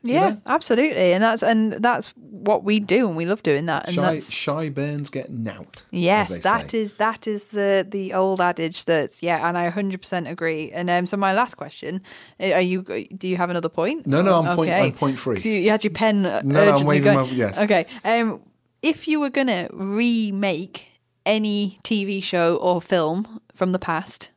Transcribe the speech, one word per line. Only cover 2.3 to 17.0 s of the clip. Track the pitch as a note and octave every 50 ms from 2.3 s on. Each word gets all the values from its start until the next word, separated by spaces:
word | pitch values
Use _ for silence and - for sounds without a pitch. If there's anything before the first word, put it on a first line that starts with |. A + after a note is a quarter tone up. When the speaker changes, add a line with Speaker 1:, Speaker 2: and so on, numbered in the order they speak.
| G#3+ F#3+ F#3+ G#3 G#3+ -
Speaker 2:
we | - G3 G#3+ G#3+
do, | G#3 - F3 A#3+ B3+ G3+
and | E3
we | D#3+ E3+
love | E3+ G3+ G#3+
doing | _ E3 C#3+ C#3 D#3+
that. | E3+ D3+ - -
And | - F3+
Speaker 1:
Shy, | F3+
Speaker 2:
that's | F3+ F3+ E3 D3+ - -
Speaker 1:
shy | - - - - C#3+ D#3 D#3+ D3+
Byrnes | C#3 C#3 C#3 D3 D3 D3 C#3+ -
get | - C3+ - -
nout, | - A#2+ A2+ G#2+ F#2+ F#2 - - - -
as | - _
Speaker 2:
Yes, | - F3+ F3 F3 G3 G#3+ G3 -
Speaker 1:
they | F#3 E3+
Speaker 2:
that | - F#3+ G#3+ A3+ D3+ C#3+
Speaker 1:
say. | - A3+
Speaker 2:
is, | A3 G#3 -
that | - G#3 A3 A3+ - -
is | A3 G#3+ G3+ -
the, | _ G#3+ G#3 G3+ G3 G3 F#3+ F#3 G3
the | G#3 G3+ F#3+ F#3+
old | F#3+ F#3 F#3+ F#3+ F#3+ F#3
adage | F3 F3 F3 E3 E3 D#3+ F3 - -
that's, | - E3 D#3 C#3 - - -
yeah, | - E3+ E3+ D3+ C#3+ E3+
and | E3+
I | F3 F3
a | E3+
hundred | E3+ G#3 G3+ G3 F#3 F#3
percent | - - F#3+ F3+ E3 -
agree. | E3+ - E3 E3 D#3+ D#3 D#3 -
And, | - D#3 F3+ F3+
um, | F3 F3 F3+
so | F3+ -
my | G3 G3 F#3+
last | F#3+ G#3 B3 B3 -
question, | - - C#3+ - - - - F3 F#3+ F#3+ - - - - - _ _
uh, | F3+ F#3+
are | D#3 F3+
you, | F#3 F3+ F#3 F#3 F#3 - - G#2+ - - -
do | F#3+ -
you | F#3 F#3 F3
have | F3 F3
another | F3 F3 E3 D#3+
point? | _ - E3 G#3 D4+ E4 -
Speaker 1:
No, | - C3+ D#3
no, | F#3 G3 F#3+ E3+
I'm | D#3+ E3+ F3+
point, | E3+ D#3+ D#3
Speaker 2:
Okay. | E3+ F#3+ G3 -
Speaker 1:
I'm |
point | - - D#3 C#3 C3+ A#2+
free. | - C3+ A#2
Speaker 2:
'Cause | F#2+ -
you, | A3 G#3+
you | G3 E3+ G#3
had | G#3 G#3+ -
your | G#3+
pen, | E3 - A3+ A3 G#3 G3+ F#3+
uh, | F3 G2+ - -
Speaker 1:
No, | C#3
no, | C#3 D3+
I'm | D#3 D3+ C#3+
Speaker 2:
urgently | C#3+ C#3+
Speaker 1:
waving | D3 D3 C#3+